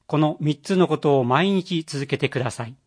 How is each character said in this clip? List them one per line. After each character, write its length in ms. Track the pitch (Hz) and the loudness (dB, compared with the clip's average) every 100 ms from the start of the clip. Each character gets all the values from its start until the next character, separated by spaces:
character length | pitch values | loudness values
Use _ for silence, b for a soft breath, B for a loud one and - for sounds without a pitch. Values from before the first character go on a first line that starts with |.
| - | -4
こ 100 | 151 | 0
の 200 | 151 156 | 0 0
三 160 | 151 147 | -2 -4
つ 220 | - 190 | -2 2
の 100 | 170 | 2
こ 100 | 151 | 2
と 220 | 156 139 | 2 2
を 40 | 120 | 4
毎 260 | 131 190 | 2 2
日 320 | 196 180 170 | 0 -2 -4
続 220 | 160 143 135 | -4 -8 -4
け 100 | 135 | -2
て 120 | 135 | -2
く 100 | 131 | -2
だ 100 | 123 | -4
さ 160 | - 117 | -6 -10
い、 100 | 131 | -14